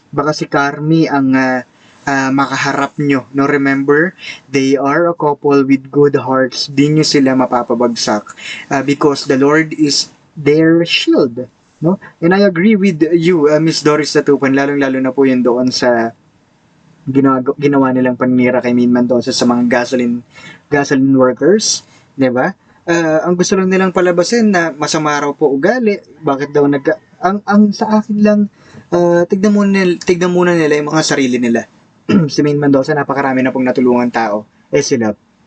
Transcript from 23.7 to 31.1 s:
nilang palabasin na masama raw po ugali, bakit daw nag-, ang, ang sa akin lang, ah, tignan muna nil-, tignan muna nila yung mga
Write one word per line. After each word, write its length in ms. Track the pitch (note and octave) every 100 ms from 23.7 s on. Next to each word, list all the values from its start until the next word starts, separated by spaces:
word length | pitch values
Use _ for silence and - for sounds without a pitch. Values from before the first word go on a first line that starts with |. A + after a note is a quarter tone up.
nilang 240 | F#3 F#3+ F#3
palabasin 560 | F3+ F3 F3 A#3 G#3+
na 240 | F#3 E3 C#3
masama 400 | D3 D#3+ D3+ D3
raw 80 | D3
po 240 | C3+ D3+ C3+
ugali, 480 | F3 B3+ A3 G3+ - -
bakit 320 | D#3 C3+ C#3+
daw 160 | D3 C#3+
nag-, 320 | C#3 D3+ D#3 _ -
ang, 240 | F3+ G#3 G3+
ang 240 | G#3 G#3
sa 320 | G3 G#3 G#3+
akin 160 | G#3+ G#3
lang, 320 | G#3 G#3 G#3 _ - - -
ah, 320 | F3 F3 F3
tignan 320 | F3 G3 G#3 G3+
muna 240 | G3+ G3
nil-, 240 | F3+ E3+
tignan 320 | - F3 F3+ F3+
muna 240 | F3+ E3+
nila 160 | D#3 D3
yung 80 | D3
mga 120 | D#3 D3+